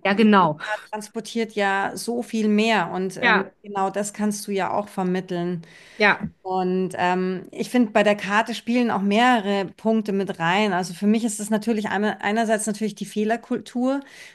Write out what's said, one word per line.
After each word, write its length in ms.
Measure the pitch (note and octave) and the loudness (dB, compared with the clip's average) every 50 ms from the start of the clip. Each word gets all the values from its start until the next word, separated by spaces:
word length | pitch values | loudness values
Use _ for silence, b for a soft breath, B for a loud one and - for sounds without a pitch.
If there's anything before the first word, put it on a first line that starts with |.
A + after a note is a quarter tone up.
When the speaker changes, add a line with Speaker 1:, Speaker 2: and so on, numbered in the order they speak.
| - | 0
Speaker 1:
Ja, 100 | F#3+ G3+ | 0 4
Speaker 2:
Und 0 | |
Speaker 1:
genau. 460 | G3 A3 G#3+ G#3 G3 F3+ D#3+ D3+ D#3 B | 6 6 8 8 8 6 6 2 -2 B
Speaker 2:
Yoga 120 | B G#3+ B B B | B -8 B B B
transportiert 640 | - G#3+ G#3 - _ A3+ A3 - - A#3 A3+ G#3+ A3 | -10 -10 -12 -10 _ -12 -12 -8 -4 -4 -4 -4 -2
ja 380 | G#3+ G3+ G3 G3 G3 G3 - - | -2 0 0 0 0 -2 -4 -6
so 260 | G3+ - - A#3+ A#3+ A#3 | -6 -6 -6 -6 -6 -6
viel 240 | - - A3 G#3+ G#3+ | -4 -2 0 2 2
mehr 440 | G#3 G#3 G#3+ A3+ A3+ G3+ E3+ E3 | 2 2 4 2 2 2 0 -2
und, 260 | F3 F#3 F#3 F#3+ F#3 - | -4 -4 -4 -6 -4 -2
Speaker 1:
Ja. 240 | B3+ A#3+ A3 F#3+ - | 2 2 2 2 0
Speaker 2:
ähm, 60 | - - _ _ | -2 -10 _ _
genau 260 | G#3 G3+ G3 F#3+ F#3+ | -8 -4 -2 -2 -2
das 240 | F#3 G3+ G#3 G#3 - | -2 -4 -6 -6 -4
kannst 340 | - G#3 G#3+ G#3 G#3 - - | -4 -2 -2 -2 -4 -6 -4
du 40 | |
ja 200 | G3+ F#3+ F3+ - - | -2 -2 -2 0 -2
auch 140 | G#3 G#3 G3+ | -2 -4 -4
vermitteln. 760 | - - F#3 F3+ F3+ F#3 F#3 F#3 F#3 F3 F3 F3 F3+ E3 E3+ B B B B B B - | -4 -4 -2 0 0 -2 -2 -4 -4 -4 -2 -2 -4 -6 -8 B B B B B B 2
Speaker 1:
Ja. 320 | G#3+ G3+ F#3 - - F#3+ - _ _ | 4 4 4 2 -2 -8 -10 _ _
Speaker 2:
Und, 500 | F#3+ F#3 F#3 F#3 F#3 F#3 F#3 F#3 F3+ - - | -4 -2 0 0 0 0 0 -2 -2 -2 -2
ähm, 500 | F3+ F3+ F3+ F#3 F#3 F#3 F#3 F#3 - - | 0 0 0 0 0 -2 -4 -6 -8 -12
ich 180 | - - A#3 - | -8 -8 -8 0
find, 240 | - B3 B3 G#3 - | 2 2 2 4 4
bei 100 | A3 G#3 | 2 4
der 120 | G#3 G#3 G3+ | 4 2 0
Karte 380 | - F#3 G3+ G#3+ A3+ - A3+ | -2 -2 0 0 0 0 -4
spielen 360 | G#3 - - A#3 B3 B3 A#3 | -8 -4 -2 0 0 2 0
auch 100 | - G3 | 0 0
mehrere 640 | F#3+ G3+ G3+ A3 A#3+ B3+ B3+ A3+ F#3+ G3+ G3+ G3 G3 E3+ F#3 - | 0 2 2 4 6 6 4 4 2 0 0 0 -2 -4 -8 -4
Punkte 360 | - A3 A3+ A3 G#3 G#3 G3 | -2 0 0 0 0 0 -2
mit 260 | G3 G3 F3+ G3 - | -2 -2 -4 -4 -2
rein. 340 | E3 E3 F3+ G3+ G#3+ G#3 F#3 | 0 0 2 2 2 2 0
Also 200 | F3 F#3 F3 F#3 | -2 -2 -4 -6
für 140 | - G#3 G#3 | -2 2 2
mich 160 | G#3+ A3+ A3 | 2 2 2
ist 140 | A#3 G#3 - | -2 -4 -4
es 100 | G#3 G#3 | -4 -2
natürlich 380 | A3 G#3 G#3+ A#3 A#3 G#3 G#3 - | -2 -2 0 0 -2 -2 -2 -2
eine-, 320 | - F#3+ G#3 G#3+ - - | -2 0 0 -2 -2 -2
einerseits 460 | - G3+ G#3 A3+ A#3 G#3+ A3+ G#3 G#3 A3 | -4 -2 0 0 0 0 0 0 0 -4
natürlich 280 | G3+ G#3 A3 G#3+ G#3 | -4 -4 -4 -6 -6
die 100 | - G3+ | -6 -10
Fehlerkultur. 960 | - - G#3+ G#3+ G#3+ A3+ A#3 A#3 - B3 - - - - B3 B3 B3+ C4+ C#4 C4+ B B B B B B | -8 -4 -4 -2 -2 -2 -4 -4 -6 -6 -6 -6 -6 -4 -2 -2 0 -2 -2 -4 B B B B B B